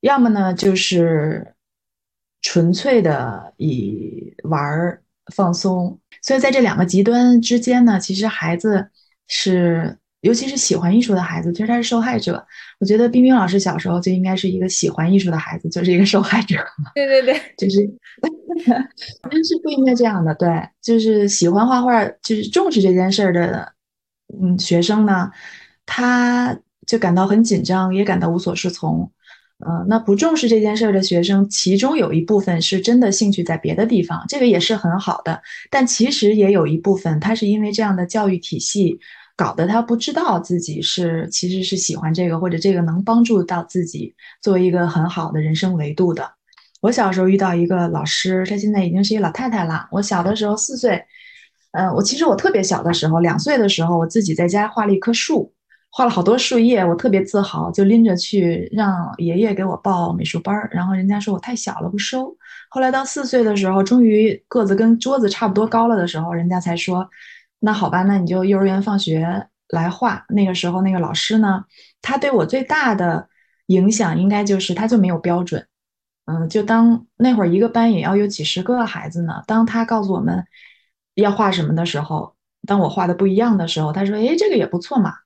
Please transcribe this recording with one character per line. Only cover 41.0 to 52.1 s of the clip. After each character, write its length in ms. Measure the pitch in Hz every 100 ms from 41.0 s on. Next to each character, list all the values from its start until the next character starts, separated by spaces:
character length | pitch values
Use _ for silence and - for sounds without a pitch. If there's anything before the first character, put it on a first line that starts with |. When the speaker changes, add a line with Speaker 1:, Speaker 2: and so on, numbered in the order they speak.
| 175 165 165
Speaker 1:
其 200 | - 180
实 120 | 190
是 140 | 185 196
喜 180 | -
欢 200 | 165 160
这 160 | 160 180
个， 100 | 165
或 100 | 180
者 80 | 165
这 160 | 196
个 80 | 185
能 220 | 165 165
帮 180 | 196 233
助 220 | 233 214
到 180 | 170 175 170
自 180 | 180 165
己 300 | 147 - _ - -
作 120 | -
为 100 | 185
一 80 | 180
个 160 | 175 175
很 220 | 160 165
好 200 | 175 160
的 120 | 156
人 120 | 156
生 200 | 160 190
维 200 | 180 147
度 200 | 151 180
的。 180 | 170 139 _ _ _ _ _
我 100 | 202
小 220 | 247 202
时 80 | 185
候 80 | 185
遇 80 | 190
到 180 | 190
一 140 | 175 170
个 220 | 180 170
老 160 | 160 151
师， 400 | - 185 185 185
她 80 | 202
现 160 | 208
在 140 | 208 180
已 40 |
经 140 | 180
是 100 | 202
一 40 | 220
老 120 | 180
太 200 | 160 254
太 160 | 220 170
了。 240 | 160 -
我 100 | 190
小 220 | 202 185
的 100 | 175 214
时 100 | 208
候 80 | 214
四 220 | - 254
岁， 260 | 240 180 - _ - - _ _ _
呃， 200 | - 185
我 80 | 160
其 140 | 202